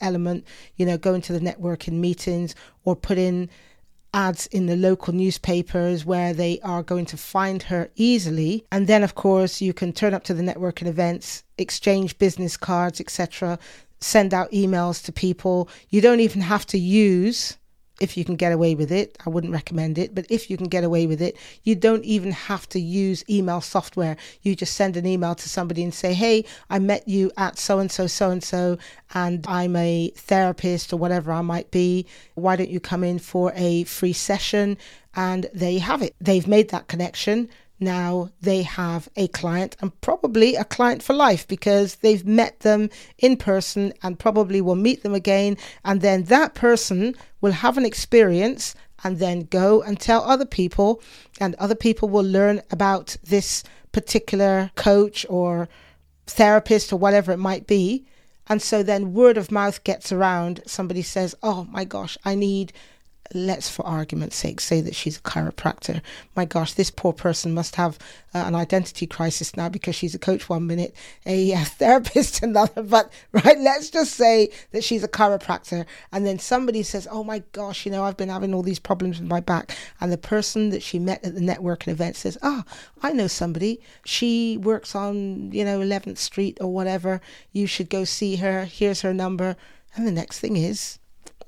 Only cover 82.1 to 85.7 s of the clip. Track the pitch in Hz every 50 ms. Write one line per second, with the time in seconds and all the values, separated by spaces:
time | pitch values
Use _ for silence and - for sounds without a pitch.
82.1 | - - - 190 165 - - 285 285 254 185 - - - - - _ - - 285
83.1 | 320 254 202 175 - - 180 170 160 160 185 214 233 - - - - - - -
84.1 | - - 240 240 233 233 233 226 220 220 190 214 220 208 - - - 202 202 202
85.1 | 202 202 196 196 190 185 202 196 196 208 208 202